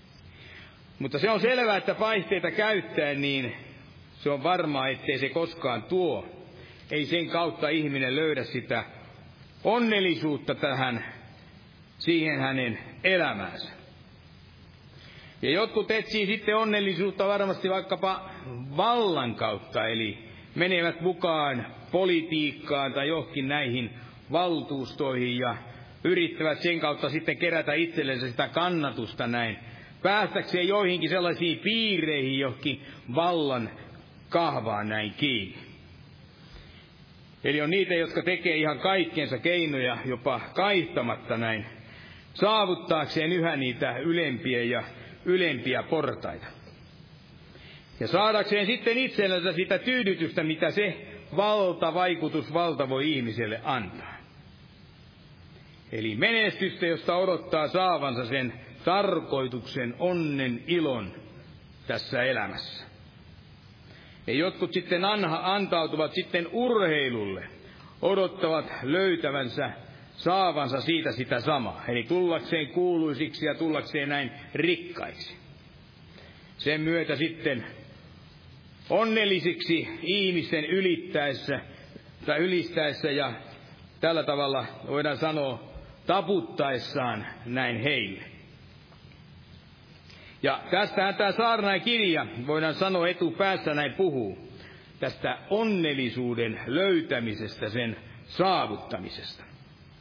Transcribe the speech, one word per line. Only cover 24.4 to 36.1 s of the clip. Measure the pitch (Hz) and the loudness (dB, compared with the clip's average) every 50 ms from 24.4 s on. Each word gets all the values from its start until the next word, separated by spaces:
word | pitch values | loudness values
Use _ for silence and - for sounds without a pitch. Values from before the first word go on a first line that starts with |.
| 180 180 165 143 123 - 143 135 127 127 - - 147 135 131 123 123 123 120 123 | 2 2 0 -2 -2 -4 -6 -6 -6 -6 -4 -2 -2 0 0 0 0 0 0 0
ja | 127 117 117 - - - - - - - - - - | 0 -2 -2 -4 -8 -16 -18 -18 -18 -20 -8 -2 2
yrittävät | 165 180 180 165 151 - - 156 156 143 - | 2 4 4 2 0 0 -2 0 0 0 0
sen | - 175 170 160 | 0 0 0 0
kautta | 156 147 143 - 151 135 | 0 0 0 0 -2 -2
sitten | 143 156 160 165 143 | -2 -2 -2 -2 -2
kerätä | - 175 170 165 156 - 147 147 | 0 0 2 2 2 0 2 2
itsellensä | 160 170 165 - 156 139 135 131 120 131 123 | 0 0 0 0 -2 0 0 0 -2 -4 -4
sitä | 113 147 139 113 | -2 -2 -2 0
kannatusta | - 160 175 180 175 160 147 135 113 123 110 - - - 123 | 0 0 0 2 2 0 0 -2 -2 -4 -6 -6 -4 -4 -2
näin, | 117 120 120 117 110 107 - - - - - - - - - | 0 0 0 0 -2 -4 -6 -10 -16 -18 -18 -18 -20 -6 0
päästäkseen | - 185 202 214 196 - - 190 - - 180 180 175 190 | 2 2 4 4 2 0 -2 -4 -2 -2 0 0 2 2
joihinkin | 202 208 202 180 180 160 156 151 | 4 4 4 2 2 2 0 0
sellaisiin | 180 185 175 170 156 117 170 165 147 - | 2 2 2 0 0 0 0 0 0 0
piireihin, | - 202 226 226 226 214 190 165 160 156 151 139 131 131 135 135 | 0 0 0 2 2 2 2 4 8 8 8 8 6 4 2 2
johonkin | 139 127 117 - - 143 127 - - - - - - - 123 | 2 0 0 0 0 0 0 -2 -4 -12 -16 -12 -6 0 2
vallan | 160 170 180 175 160 147 139 127 120 113 110 - - - - - - - - - - - - | 4 6 6 6 4 4 4 2 2 0 -2 -6 -10 -16 -18 -18 -20 -20 -20 -20 -20 -4 2
kahvaan | 165 170 170 151 135 127 107 110 104 104 107 107 | 4 4 4 4 2 2 0 0 0 0 0 0
näin | 107 107 107 104 - | 0 0 -2 -2 -2
kiinni. | - 147 139 123 107 95 92 - - - - - - - - - - - - | 0 0 2 2 0 -2 -6 -10 -14 -16 -18 -20 -20 -20 -20 -20 -20 -20 -20